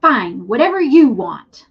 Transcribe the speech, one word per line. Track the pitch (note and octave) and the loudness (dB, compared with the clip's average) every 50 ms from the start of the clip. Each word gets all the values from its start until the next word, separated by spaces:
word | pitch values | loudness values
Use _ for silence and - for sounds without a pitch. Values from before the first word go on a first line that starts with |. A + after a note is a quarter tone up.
Fine, | - E4 D4 A#3 F#3+ F3 F3 F#3+ F3+ | 0 0 0 0 -4 -6 -10 -12 -8
whatever | F3+ G#3 B3 D#4 F#4 F4+ G4 | -8 -2 0 0 0 0 -2
you | F4+ D4 C4 E4 D#4+ C4+ | -2 2 4 4 4 4
want. | A3 F3+ F#3 - - C#2+ - _ _ - _ _ | 2 -2 -8 -10 -10 -14 -18 _ _ -20 _ _